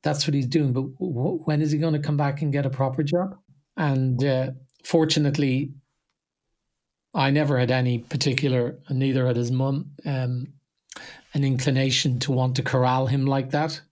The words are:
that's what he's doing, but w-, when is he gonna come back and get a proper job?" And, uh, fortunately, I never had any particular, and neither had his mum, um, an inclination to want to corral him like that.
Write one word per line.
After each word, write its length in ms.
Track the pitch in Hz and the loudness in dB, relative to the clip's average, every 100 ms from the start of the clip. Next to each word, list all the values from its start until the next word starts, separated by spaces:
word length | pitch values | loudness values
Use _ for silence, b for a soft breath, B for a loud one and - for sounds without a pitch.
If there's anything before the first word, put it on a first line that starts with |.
that's 240 | 151 143 - | 0 0 0
what 60 | |
he's 120 | 143 123 | 0 0
doing, 260 | 160 143 | 0 2
but 100 | 123 135 - | 0 -4 -6
w-, 400 | 185 120 147 - - | -6 -2 -2 -2 -2
when 160 | 151 | 0
is 100 | 151 | 0
he 80 | 151 | 0
gonna 200 | 165 151 | 0 0
come 180 | 147 147 | 0 0
back 240 | 147 143 | 0 0
and 100 | 151 | -2
get 140 | 139 135 | 0 -2
a 40 | |
proper 320 | 131 135 131 | 0 -2 0
job?" 340 | 147 175 190 190 _ _ _ - | 0 0 -2 -8 _ _ _ -4
And, 440 | 151 131 131 123 | 0 2 0 2
uh, 280 | 139 131 131 131 - _ | 2 0 -2 -6 -18 _
fortunately, 880 | - 170 156 156 147 143 139 131 147 - _ _ _ _ _ _ _ _ _ _ _ _ _ | 0 2 2 2 2 2 0 0 -2 -10 _ _ _ _ _ _ _ _ _ _ _ _ _
I 180 | - 135 | 0 2
never 260 | 143 143 131 | 2 2 2
had 140 | 123 | 2
any 280 | 127 123 120 | 2 2 0
particular, 800 | - 127 143 123 143 127 120 - - | -4 -2 0 0 0 0 0 -6 -6
and 120 | 131 | 0
neither 260 | 135 131 127 | 2 2 2
had 120 | 120 | 0
his 140 | 120 | 0
mum, 400 | 127 135 139 - - 151 | 0 0 -2 -6 -10 -6
um, 480 | 135 123 123 143 - _ _ _ - B B B | -4 -2 -4 -8 -16 _ _ _ -18 B B B
an 100 | 139 | -2
inclination 760 | 139 123 151 131 135 127 143 123 | 0 2 2 2 0 0 0 -2
to 120 | 143 | 0
want 240 | 127 127 127 | 0 0 0
to 60 | |
corral 440 | 123 131 127 127 135 | 0 2 2 2 0
him 180 | 139 135 | 0 0
like 260 | 139 131 | 0 0
that. 300 | 135 156 - _ | -2 -2 -6 _